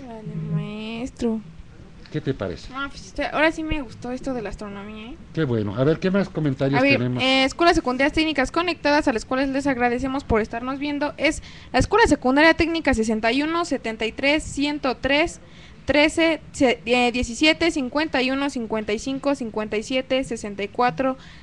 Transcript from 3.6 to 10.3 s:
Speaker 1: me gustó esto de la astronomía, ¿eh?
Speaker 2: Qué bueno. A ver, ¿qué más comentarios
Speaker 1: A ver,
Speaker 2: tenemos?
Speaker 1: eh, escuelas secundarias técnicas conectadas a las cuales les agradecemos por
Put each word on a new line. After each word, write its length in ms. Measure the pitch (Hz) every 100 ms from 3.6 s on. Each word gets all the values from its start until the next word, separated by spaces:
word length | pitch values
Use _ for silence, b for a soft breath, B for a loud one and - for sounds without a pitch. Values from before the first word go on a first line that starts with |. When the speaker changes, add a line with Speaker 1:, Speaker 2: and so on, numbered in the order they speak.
Speaker 1:
me 180 | 311 311
gustó 320 | 226 - 247
esto 220 | 254 269
de 80 | 247
la 80 | 202
astronomía, 640 | 214 208 202 202 214 220
¿eh? 40 | 330 -
Speaker 2:
Qué 120 | 160
bueno. 300 | 147 113 104 101
A 80 |
ver, 140 | 139 160
¿qué 120 | 185
más 180 | 196 190
comentarios 500 | - 151 131 135 139
Speaker 1:
A 40 |
ver, 160 | 277 277
Speaker 2:
tenemos? 240 | 123 123
Speaker 1:
eh, 220 | 254 262
escuelas 300 | 269 - 339
secundarias 380 | 320 247 254 277
técnicas 380 | 320 311 294 254
conectadas 580 | 339 349 330 285 294 302
a 60 |
las 100 | 220
cuales 240 | - 262 277
les 180 | 269 277
agradecemos 560 | 240 240 247 269 269
por 200 | -